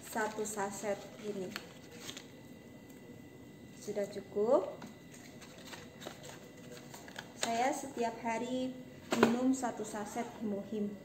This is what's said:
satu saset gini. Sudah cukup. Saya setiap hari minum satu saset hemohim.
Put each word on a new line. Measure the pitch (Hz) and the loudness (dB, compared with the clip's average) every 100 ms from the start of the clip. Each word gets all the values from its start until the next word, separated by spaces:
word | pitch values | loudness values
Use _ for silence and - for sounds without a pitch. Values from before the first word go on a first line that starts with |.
| - | -2
satu | 240 214 214 | 0 0 2
saset | 208 - 202 202 214 196 - - | -2 2 0 0 0 0 -2 -6
gini. | 208 202 180 - - - - - - - - - - - - - - - - - - - - - - - | -4 -2 -2 -4 -8 -14 -14 -12 -8 -10 -10 -14 -14 -14 -14 -14 -14 -14 -14 -14 -14 -14 -14 -14 -14 -10
Sudah | - 208 196 | -2 0 0
cukup. | 202 - 202 214 294 - - - - - - - - - - - - - - - - - - - - - - - - - - - - | -2 -2 4 8 8 8 -4 -10 -12 -14 -14 -12 -12 -12 -12 -10 -10 -10 -10 -10 -8 -12 -12 -12 -12 -12 -12 -10 -12 -10 -10 -10 -2
Saya | - 233 254 | 2 4 4
setiap | 302 269 - 233 226 | 4 -2 0 0 2
hari | 233 226 240 254 254 - - - - 233 | 0 0 2 2 0 -2 -10 -12 0 8
minum | 233 233 262 262 | 10 10 6 6
satu | 240 220 | 2 0
saset | 214 214 214 240 240 - | -4 -2 -2 0 -2 -2
hemohim. | 220 202 208 214 202 202 | 0 0 0 0 0 -2